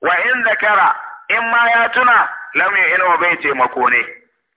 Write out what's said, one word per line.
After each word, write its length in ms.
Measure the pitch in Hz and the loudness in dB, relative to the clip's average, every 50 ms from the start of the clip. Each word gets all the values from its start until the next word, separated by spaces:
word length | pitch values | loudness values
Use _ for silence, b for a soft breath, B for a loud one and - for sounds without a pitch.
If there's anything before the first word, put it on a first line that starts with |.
| - | -4
Wa 120 | 165 180 175 | -2 -2 0
in 260 | 196 247 254 247 233 | 0 -2 -2 0 0
zakara, 500 | - - - 208 214 208 196 175 151 - - - - - - - - | -2 -2 0 0 0 2 4 2 2 0 -2 -6 -16 -18 -16 -8 -6
in 200 | 202 226 233 233 | -4 -4 -2 0
ma 160 | 233 233 240 233 | 0 2 2 2
ya 180 | 233 233 233 - | 2 2 0 0
tuna, 400 | - 247 254 247 233 208 180 - - - - - - | 0 2 2 4 4 4 2 0 -4 -12 -14 -6 -4
lam 200 | 147 175 208 202 | -2 -2 0 0
yu'inhu, 440 | 196 180 160 170 185 185 180 170 165 | 0 0 2 0 0 2 2 0 2
bai 160 | 175 175 170 | 0 0 -2
taimako 520 | 160 156 143 139 131 127 123 - 131 127 123 | -2 -2 -4 0 0 0 -2 0 0 0 2
ne. 120 | 127 120 113 - - - _ _ _ _ _ _ _ | 2 0 -2 -4 -10 -20 _ _ _ _ _ _ _